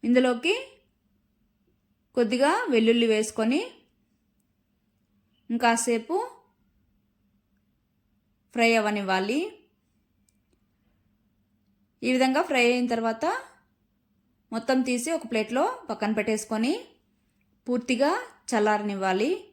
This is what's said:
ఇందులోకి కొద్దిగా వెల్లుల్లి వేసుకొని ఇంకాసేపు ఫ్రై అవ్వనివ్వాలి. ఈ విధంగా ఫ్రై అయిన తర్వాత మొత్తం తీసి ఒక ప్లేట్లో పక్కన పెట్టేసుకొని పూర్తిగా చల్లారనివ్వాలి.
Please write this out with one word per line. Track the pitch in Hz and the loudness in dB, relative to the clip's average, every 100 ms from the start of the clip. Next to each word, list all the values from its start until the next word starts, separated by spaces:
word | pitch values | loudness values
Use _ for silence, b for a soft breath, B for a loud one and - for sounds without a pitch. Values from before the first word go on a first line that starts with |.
| 233 | 4
ఇందులోకి | 247 254 240 330 453 539 - _ _ _ _ _ _ _ _ _ _ _ _ _ - | 4 4 0 -2 -2 -4 -20 _ _ _ _ _ _ _ _ _ _ _ _ _ -2
కొద్దిగా | 233 240 277 392 480 | 0 2 2 2 2
వెల్లుల్లి | 262 226 233 233 | 2 4 4 2
వేసుకొని | 214 214 - 202 285 494 - _ _ _ _ _ _ _ _ _ _ _ _ _ _ _ _ _ | 2 -2 -2 0 0 -4 -12 _ _ _ _ _ _ _ _ _ _ _ _ _ _ _ _ _
ఇంకాసేపు | 233 240 233 247 233 226 359 494 - _ _ _ _ _ _ _ _ _ _ _ _ _ _ _ _ _ _ _ _ _ | 0 2 0 0 -2 -2 -4 -4 -12 _ _ _ _ _ _ _ _ _ _ _ _ _ _ _ _ _ _ _ _ _
ఫ్రై | - 233 226 | 2 4 4
అవ్వనివ్వాలి. | 208 208 190 185 196 269 403 - _ _ _ _ _ _ _ _ _ _ _ _ _ _ _ _ _ _ _ _ _ _ _ _ | 2 -2 0 -2 0 -2 -4 -10 _ _ _ _ _ _ _ _ _ _ _ _ _ _ _ _ _ _ _ _ _ _ _ _
ఈ | 240 254 | -2 2
విధంగా | 262 269 - | 2 2 0
ఫ్రై | 269 240 247 | 2 2 2
అయిన | 247 | 0
తర్వాత | 233 226 226 320 480 - _ _ _ _ _ _ _ _ _ _ | -2 -2 -2 -2 -4 -8 _ _ _ _ _ _ _ _ _ _
మొత్తం | 226 226 262 262 | -8 0 0 0
తీసి | 247 247 320 | -2 -2 -6
ఒక | 226 | -2
ప్లేట్లో | 226 214 240 370 508 - | -4 -2 0 -2 -4 -10
పక్కన | 214 214 220 | -6 -2 -2
పెట్టేసుకొని | 208 214 - 220 233 403 - _ _ _ _ _ _ _ - | 0 -2 -4 -2 -2 -2 -6 _ _ _ _ _ _ _ -4
పూర్తిగా | 247 240 240 277 403 508 - - | -4 -2 0 2 0 -4 -16 -4
చల్లారనివ్వాలి. | 233 208 208 208 196 190 185 240 392 - | 0 2 0 -2 -2 -2 0 0 -4 -8